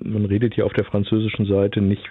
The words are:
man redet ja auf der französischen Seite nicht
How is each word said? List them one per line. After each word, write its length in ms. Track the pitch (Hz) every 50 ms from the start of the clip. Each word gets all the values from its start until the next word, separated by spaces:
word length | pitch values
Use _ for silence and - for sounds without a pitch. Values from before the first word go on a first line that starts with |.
man 220 | - - 110 104 104
redet 320 | 98 101 107 120 113 -
ja 80 | 110 -
auf 80 | -
der 120 | - 110 98
französischen 640 | - - 101 101 - 113 110 110 107 - - 104
Seite 340 | 98 98 98 98 98 - 107
nicht 240 | 101 95 101 - - -